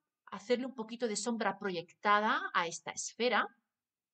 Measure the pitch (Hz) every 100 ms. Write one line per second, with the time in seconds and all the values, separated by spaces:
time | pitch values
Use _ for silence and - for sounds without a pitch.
0 | _ _ - 196 - 240 262 - 220 233
1 | 240 208 247 226 202 196 202 170 170 -
2 | 214 208 214 294 381 185 170 - - -
3 | - - 247 220 349 _ _ _ _ _
4 | _